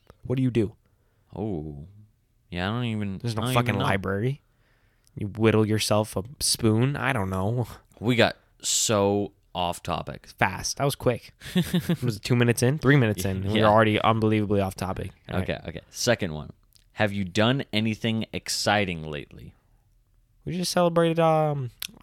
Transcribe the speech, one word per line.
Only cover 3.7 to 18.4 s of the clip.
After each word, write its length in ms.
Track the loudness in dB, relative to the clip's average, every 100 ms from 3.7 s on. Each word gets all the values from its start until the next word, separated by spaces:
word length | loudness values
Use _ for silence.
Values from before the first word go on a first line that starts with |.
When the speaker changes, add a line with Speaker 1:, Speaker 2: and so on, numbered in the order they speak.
| 0
Speaker 2:
know. 60 | 0
Speaker 1:
library. 560 | -2 -2 -2 -2 -4 _ _ _ _ _ _ _ -10
You 120 | -8
whittle 380 | 2 4 4 4
yourself 500 | 2 2 0 0 -4
a 80 | -8 -4
spoon? 560 | -2 2 2 4 2 0
I 180 | -2
don't 160 | -2 -2
know. 380 | -2 -2 -2 -4 -8 _ -6
Speaker 2:
We 160 | 0 4
got 200 | 4 2 _ _
so 720 | -2 0 2 4 4 2 -2 _ _ -4
off 280 | -4 -4
topic. 440 | -4 -6 -6 -12 -10 0
Speaker 1:
Fast. 400 | 0 0 -6 -2
That 80 | -2
was 100 | 0
quick. 380 | 0 -2 -6 -18
Speaker 2:
<laughs> 120 | -4 -2 0 -2 -2 -2
Speaker 1:
Was 140 | -2 -4
it 60 |
two 120 | 0 2
minutes 280 | 4 2
in? 160 | 2 2
Three 160 | 4 4
minutes 260 | 4 0 -4
in. 120 | -4
And 80 | -2
we 60 |
were 40 | 2
Speaker 2:
Yeah. 60 | 6
Speaker 1:
already 280 | 6 6 4
unbelievably 640 | 2 2 2 2 2 0
off 140 | 0 -4
topic. 360 | -6 -6 -10 -12 -8
All 100 | -4
right. 100 | -4
Speaker 2:
Okay, 100 | -6 -8
okay. 120 | -12 -14
Second 440 | -4 0 0 -2
one. 180 | -6 -10 -18 _ _ _
Have 180 | -2 -2
you 120 | -2
done 400 | -2 0 2 0 -2
anything 520 | -2 -2 -2 -2 -2 -4
exciting 680 | -8